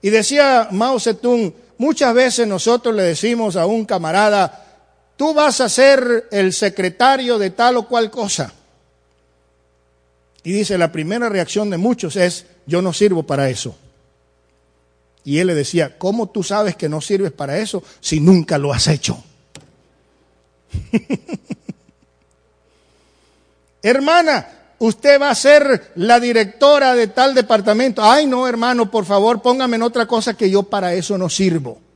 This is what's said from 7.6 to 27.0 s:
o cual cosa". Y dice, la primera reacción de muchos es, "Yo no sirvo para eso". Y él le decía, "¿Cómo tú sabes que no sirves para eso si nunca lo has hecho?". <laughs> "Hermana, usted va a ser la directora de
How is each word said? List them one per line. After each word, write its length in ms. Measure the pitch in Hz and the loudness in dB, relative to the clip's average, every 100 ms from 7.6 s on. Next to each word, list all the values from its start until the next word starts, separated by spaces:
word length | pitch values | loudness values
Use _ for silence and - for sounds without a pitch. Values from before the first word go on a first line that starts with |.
| 233 247 | 0 0
o 100 | 226 | -2
cual 220 | 240 220 | -2 -2
cosa". 420 | 247 202 - 135 _ _ _ _ _ _ _ _ _ _ _ _ _ _ _ _ _ _ _ | -6 -8 -6 -8 _ _ _ _ _ _ _ _ _ _ _ _ _ _ _ _ _ _ _
Y 100 | 160 | -6
dice, 260 | 196 208 190 | -4 -2 0
la 140 | 165 | -2
primera 360 | 165 156 226 240 | -2 -6 -4 -4
reacción 400 | 196 165 202 208 | -4 -4 -4 -4
de 60 | 175 | -2
muchos 400 | 208 247 175 196 | -2 -2 -4 -2
es, 300 | 180 170 - _ - | -2 -2 -16 _ -6
"Yo 160 | 170 | -4
no 100 | 185 | -2
sirvo 320 | 165 208 175 | 0 0 0
para 260 | 147 139 135 | -2 -2 -2
eso". 260 | 120 120 - _ _ _ _ _ _ _ _ _ _ _ _ _ _ | -4 -10 -14 _ _ _ _ _ _ _ _ _ _ _ _ _ _
Y 160 | 143 147 | -6 -2
él 100 | 185 | 0
le 60 | |
decía, 440 | 160 139 170 156 _ | -2 -2 -2 -4 _
"¿Cómo 300 | 180 220 202 | -6 -4 -6
tú 140 | 214 | -6
sabes 340 | 180 202 214 - | -4 -2 -2 -4
que 120 | 156 | -6
no 120 | 151 | -6
sirves 320 | - 196 190 | -4 -4 -4
para 260 | - 139 156 | -6 -6 -6
eso 240 | 220 190 - _ | -6 -8 -12 _
si 200 | - 156 | -6 2
nunca 360 | 156 185 160 151 | 4 4 4 -2
lo 160 | 143 | -2
has 160 | 131 - | -2 -2
hecho?". 340 | 151 - 120 - _ _ - _ _ _ _ _ _ _ _ _ _ _ | -2 -4 -8 -10 _ _ -20 _ _ _ _ _ _ _ _ _ _ _
<laughs> 3000 | - - 220 - 269 - 320 _ - - - _ _ _ _ _ _ _ _ _ _ _ _ _ _ _ _ _ _ _ _ | -14 -6 -6 -6 -12 -10 -16 _ -18 -16 -20 _ _ _ _ _ _ _ _ _ _ _ _ _ _ _ _ _ _ _ _
"Hermana, 680 | 202 262 277 339 320 254 - - _ _ | 0 0 4 2 2 0 -4 -20 _ _
usted 420 | 226 - 277 285 | -2 0 4 4
va 100 | 285 | 4
a 40 | |
ser 580 | 240 269 294 277 240 - - | 0 4 4 4 -2 -4 -6
la 240 | 202 240 | 2 4
directora 760 | 240 226 202 - 277 294 269 | 4 0 0 2 4 4 4
de 140 | 247 | 2